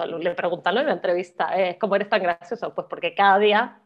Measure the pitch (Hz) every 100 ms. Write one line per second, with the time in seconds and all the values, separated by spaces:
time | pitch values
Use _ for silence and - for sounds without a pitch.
0 | 165 165 175 175 185 165 180 202 302 175
1 | 185 175 180 - 165 175 185 175 214 196
2 | 202 214 185 170 - 226 160 - 165 -
3 | 170 170 202 196 208 208 247 -